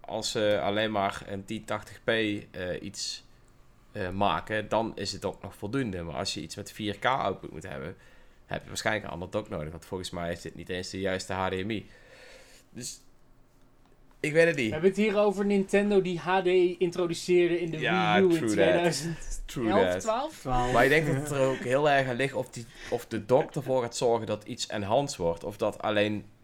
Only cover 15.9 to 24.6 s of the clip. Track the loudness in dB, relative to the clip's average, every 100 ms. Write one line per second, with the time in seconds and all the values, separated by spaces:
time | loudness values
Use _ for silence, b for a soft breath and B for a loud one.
15.9 | 2 2 -2 0 2 4 4 4 2 -2
16.9 | 0 -2 -2 2 4 6 2 -2 -2 2
17.9 | 4 4 6 6 4 2 4 6 6 4
18.9 | 0 -4 -6 -6 -8 -8 -2 2 4 4
19.9 | 2 0 -2 -2 -8 -2 0 4 6 6
20.9 | 6 4 0 -2 0 0 0 0 2 4
21.9 | 4 2 0 -2 -2 -6 -8 -14 B B
22.9 | -6 -4 -8 4 4 4 -4 0 0 0
23.9 | 0 2 2 0 -6 -6 -10